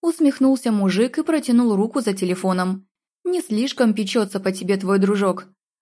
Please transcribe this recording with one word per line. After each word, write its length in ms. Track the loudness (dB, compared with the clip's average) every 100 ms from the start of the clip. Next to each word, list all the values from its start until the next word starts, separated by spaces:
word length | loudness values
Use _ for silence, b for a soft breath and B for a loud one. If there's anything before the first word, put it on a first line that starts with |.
усмехнулся 680 | -2 2 0 4 2 2 0
мужик 460 | 0 2 2 0 0
и 40 |
протянул 540 | -2 -2 2 2 4 2
руку 240 | 0 0
за 120 | -2
телефоном. 760 | -2 -2 -2 -2 0 -2 -4 _ _ _ _
"Не 160 | -4 -4
слишком 540 | -2 -2 -2 0 0
печётся 460 | 2 -2 -2 -2 -4
по 120 | -4
тебе 240 | -4 -2 -2
твой 220 | 0 2
дружок". 480 | 2 2 0 -2 -10 _ _ _